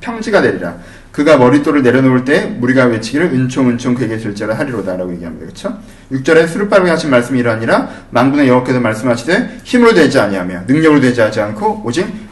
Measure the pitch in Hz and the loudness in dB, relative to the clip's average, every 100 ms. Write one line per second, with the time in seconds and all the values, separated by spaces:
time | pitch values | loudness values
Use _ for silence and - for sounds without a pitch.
0 | - 233 220 196 127 95 85 85 - - | -12 -10 0 0 2 -2 -8 -12 -18 -20
1 | - - 147 147 123 143 151 147 127 123 | -14 -2 4 6 6 4 2 2 2 4
2 | 131 127 127 156 214 - 123 131 123 110 | 4 2 2 -2 -2 -4 0 2 2 0
3 | - 139 170 131 127 143 127 117 127 123 | -4 -2 0 0 -2 0 0 0 -2 -2
4 | 117 110 110 101 107 110 147 113 95 92 | -2 -4 -6 -6 -6 -4 -4 -6 -6 -6
5 | 92 87 85 80 82 - - - - - | -6 -8 -12 -14 -16 -12 -10 -10 -14 -20
6 | - 135 135 160 165 - 202 208 180 160 | -10 -6 2 4 2 0 0 2 2 0
7 | 156 127 120 131 120 113 113 202 269 - | 2 0 0 -2 0 -2 0 0 -2 -8
8 | - 117 131 147 139 123 123 127 117 107 | -6 0 2 2 4 2 2 -2 -2 -2
9 | 123 117 - 196 247 - - 254 233 202 | -2 -2 0 -2 -2 -8 -2 4 4 6
10 | 139 131 104 98 90 90 95 143 160 147 | 4 2 0 -2 -6 -8 -2 2 4 4
11 | 127 117 107 113 104 104 214 214 117 139 | 2 2 0 0 -4 -2 -4 -4 -6 -4
12 | 202 - - | -4 -8 -14